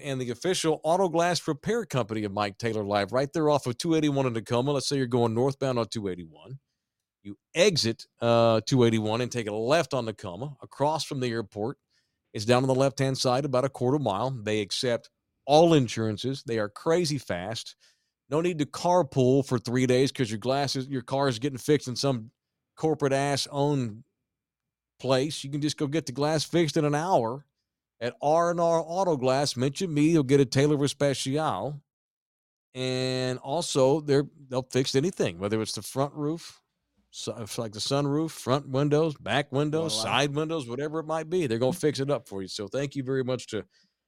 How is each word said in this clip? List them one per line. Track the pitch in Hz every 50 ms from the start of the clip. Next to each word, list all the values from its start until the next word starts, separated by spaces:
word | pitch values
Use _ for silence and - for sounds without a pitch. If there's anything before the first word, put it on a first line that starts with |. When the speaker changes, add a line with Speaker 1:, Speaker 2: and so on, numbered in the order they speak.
| 135
Speaker 1:
and | 147 135 131
the | 127 120
official | 120 - - 175 185 - - 160 156 - -
auto | 156 170 185 196 175
glass | 156 165 170 180 175 - - -
repair | 151 139 - 175 220 240 208
company | - - 131 117 98 110 110 104
of | 101 95
Mike | 104 104 104 98 -
Taylor | - 117 110 107 104
Live, | 98 101 104 101 95 113
right | 127 143 135
there | - 170 156 151
off | 147 135 -
of | 127 120 -
two | - 170 165
eighty-one | 160 151 147 139 135 135
in | 127 113
Tacoma. | 113 101 - 120 120 127 143 147
Let's | 135 - -
say | 147 139
you're | 131 120
going | 120 123 117 117 110
northbound | 117 127 139 131 - 143 135 127 120
on | 113 101
two | - 117 101 98
eighty-one. | 90 87 85 80 78 78 78 107 131 139 _ _ _ _ _ _ _ _ _ _ _ _ _
You | 101 101 - _ _ -
exit, | 156 185 214 175 127 117 117 110 - - - _ _
uh, | 120 117 117 117 117 117 113 110 110
two | - 139 127 120
eighty-one | 117 113 110 107 107 107 117
and | 127 117
take | - 120 107 107
a | 104
left | 110 113 120 147 170 156 - -
on | 131 117
Tacoma, | 110 107 - - 98 87 95 127 151 139 -
across | - - - - 139 147 160 156 -
from | - 151 135
the | 127 123
airport. | 113 117 110 101 - 104 104 123 143 - _ _ _ _ _ _ _ _ _ _ -
It's | 110 101
down | 110 123 123 135
on | 131
the | 131
left-hand | 127 135 139 127 - 135 135 135 -
side, | - 131 123 131 143
about | 147 127 123 131
a | 135
quarter | - - 123 123 135 156
mile. | 139 113 95 98 120 131
They | 135 117 101 107 107 107
accept | 104 98 - - - 123 117 113 - - _ _ _ _ _ _ _
all | 135 143 156 170 170 165
insurances. | 147 127 107 - 117 113 110 107 98 - 131 135 135 -
They | - 117 110
are | 104 101
crazy | - - - 165 165 180 180 143 151 127
fast. | - - 95 87 90 101 110 - - - - _ _ _ _ _ _ _ _ _ _ _
No | 135 156
need | 170 175 180 151
to | 143 -
carpool | - - - 175 180 180 165 - - 143 127 123 131 143 131
for | - 131 117
three | - - 117 127 127 123
days | 127 127 139 131
'cause | - - 131 104
your | 110 104
glasses, | 101 120 135 143 143 131 - 139 127 139
your | 139 127
car | - - 135 135 143 139
is | 120 110
getting | 120 147 135 117
fixed | - - 151 143 - 131
in | 120
some | - - 139 135 117 110 120 - _ _ _ _ _ _ _ _
corporate | - - 160 151 151 147 135 135
ass | 139 139 143 139 131 - -
owned | 147 143 143 147 147 139 123 113 101 113 - _ _ _ _ _ _ _ _ _ _ _ _ _ _ _ _ _ _ _
place. | - 127 135 131 135 160 147 - -
You | 139
can | 139 147
just | 143 151 - -
go | 156 135
get | 143 165 147
the | -
glass | 123 135 143 151 160 156 -
fixed | - - 170 175 147 - 170
in | 147
an | 147 147
hour | 147 160 185 190 151 117 - 139 143 - _ _ _ _ _ _ _ _ _ _ _
at | 113 120 - -
R | - 143 156 165 170 175
and | 175 170
R | 170 170 170 165 156
Auto | 160 170 185 196 180 160 131
Glass. | 123 131 131 135 147 135 - 123
Mention | 127 143 139 - 196 180
me, | 151 147 147 160
you'll | 170 160
get | 139 123 143 139
a | 143
Taylor | 120 - 135 139 151 151 135 143
Especial. | 139 - - 147 143 131 - - 139 131 151 156 147 107 90 101 135 151 143 - _ _ _ _ _ _ _ _ _ _ _ _ _ _ _ _ _ -
And | 127 127 127 127 127 127 131 127 127 127 127 127 -
also, | - 139 143 165 170 - - 139 131 131 143 160
they're, | 151 147 135 139 143 - - - 143 131
they'll | 127 131 127 -
fix | - - 135 - -
anything, | 135 143 190 - - 190 113 85 85
whether | 95 104 110 110
it's | 107 - -
the | -
front | 98 - - 135 139 143 -
roof, | 151 147 147 160 165 - - - _ _ _ _ _ _ _ _ _ _ _
so, | - - - - 107 113
it's | 113 101 - -
like | 117 110
the | 101 107
sunroof, | - - 139 139 143 143 139 151 160 160
front | - - - 113 127 147 139 135
windows, | 131 131 147 147 143 151 160 160 139
back | - - 95 113 135 147 -
windows, | 127 139 147 151 147 156 165 156 -
Speaker 2:
Voila. | 110 -
Speaker 1:
side | 110 107 127 143 147 139
windows, | 147 160 156 165 160 127 117
whatever | 117 123 143 156 151 160
it | 160 151
might | 156 160 160 156
be. | 175 185 165 120
They're | 113 117
gonna | 123 127 170
fix | 180 - 151 131 127
it | 135 135
up | 143 117 - -
for | 196 196 190
you. | 180
So | - - 104 98
thank | - 127 143 139 -
you | 143
very | 127 127 135 131 127
much | 120 131 120 - -
to | - 104 - - _ _ _ _ _ _ _